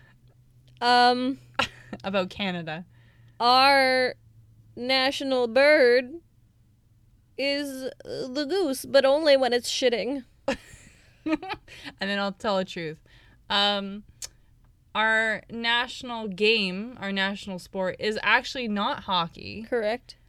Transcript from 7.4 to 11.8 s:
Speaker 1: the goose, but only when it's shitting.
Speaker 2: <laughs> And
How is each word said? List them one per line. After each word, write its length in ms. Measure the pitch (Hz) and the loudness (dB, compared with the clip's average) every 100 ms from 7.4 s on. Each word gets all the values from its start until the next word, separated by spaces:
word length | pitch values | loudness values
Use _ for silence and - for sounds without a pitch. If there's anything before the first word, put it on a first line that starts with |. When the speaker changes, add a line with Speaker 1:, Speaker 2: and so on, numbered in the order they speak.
| 277 285 285 262 269 - | -2 -2 -4 -8 -12 -12
Speaker 1:
the 440 | - - 262 254 277 | -10 -8 -6 -6 -2
goose, 380 | 381 320 269 262 | -2 -2 -4 2
but 180 | 269 | 4
only 320 | 262 285 320 269 | 4 4 6 4
when 160 | 262 | 4
it's 180 | 240 - | 0 -2
shitting. 540 | - 254 233 208 277 - _ - | -2 0 0 -2 -6 -10 _ -6
Speaker 2:
<laughs> 80 | 254 - - - - _ _ 302 | -6 -8 -20 -20 -20 _ _ -4
And 840 | 302 381 403 - - | -4 -4 -12 -14 -20